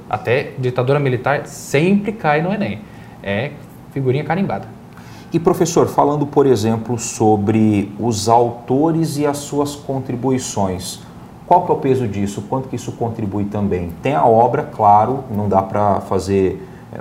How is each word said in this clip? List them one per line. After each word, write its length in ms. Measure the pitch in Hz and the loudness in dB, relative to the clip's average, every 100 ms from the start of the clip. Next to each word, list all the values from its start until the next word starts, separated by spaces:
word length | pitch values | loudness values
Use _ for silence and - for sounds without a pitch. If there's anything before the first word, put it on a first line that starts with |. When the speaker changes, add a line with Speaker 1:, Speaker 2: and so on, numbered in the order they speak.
| - | -8
Speaker 1:
Até 420 | 110 110 131 - - | -6 0 0 -2 -4
ditadura 400 | 127 123 127 143 | -2 0 0 2
militar 460 | 139 - 135 143 - | 0 0 0 -2 -4
sempre 640 | - - 139 175 202 226 | -14 -2 0 4 2 0
cai 300 | 208 151 151 | -2 0 0
no 100 | 175 | 0
enem. 300 | 208 113 98 - - - - | -2 -4 -8 -14 -20 -20 -12
É 280 | 98 101 143 143 - - - | -6 -4 -4 -10 -18 -20 -12
figurinha 300 | 139 127 135 151 | -4 0 0 -2
carimbada. 420 | 175 185 101 - - - - - - - | -2 -2 -4 -10 -18 -20 -20 -20 -20 -4
Speaker 2:
E, 60 | 165 | 2
professor, 480 | 170 170 165 170 131 | 2 4 2 4 4
falando, 380 | - 143 147 143 | 4 2 2 2
por 200 | 147 135 | 4 4
exemplo, 540 | 110 110 113 113 117 | 4 2 0 -2 -6
sobre 920 | - - 110 107 101 110 107 101 101 - | -6 2 4 4 2 4 4 4 0 -4
os 300 | 113 104 101 | -4 0 4
autores 920 | 117 117 - - 131 165 165 156 135 | 4 4 -2 -2 0 2 0 -2 0
e 80 | 147 | -2
as 120 | 143 | -2
suas 380 | - 143 143 - | -4 -2 -4 -6
contribuições, 1200 | - 135 127 120 135 127 - 107 95 92 - - - - - - - | -6 -6 -4 -2 0 -2 -2 -2 -2 -4 -8 -12 -16 -20 -20 -20 2
qual 180 | 175 180 | 2 2
que 60 | |
é 40 | 147 | 0
o 20 | |
peso 280 | 135 120 117 | 0 0 -2
disso? 380 | 98 101 110 - | -4 -4 -6 -6
Quanto 180 | 131 131 | -6 -6
que 80 | 120 | -8
isso 160 | - | -10
contribui 540 | - 117 110 104 101 101 | -6 -6 -4 -6 -4 -4
também? 460 | 104 98 90 87 82 | -2 -2 -2 -4 -6
Tem 120 | 135 | -2
a 120 | 151 135 | 2 4
obra, 380 | 113 123 131 | 6 4 2
claro, 600 | - - 104 104 113 135 135 | -4 2 4 6 4 -2 -4
não 140 | 104 104 | -4 0
dá 140 | 95 | 0
pra 400 | 98 104 104 95 | 0 0 2 0
fazer, 680 | - 95 92 98 92 82 - - - - | -2 -4 0 2 2 -2 -12 -18 -16 -14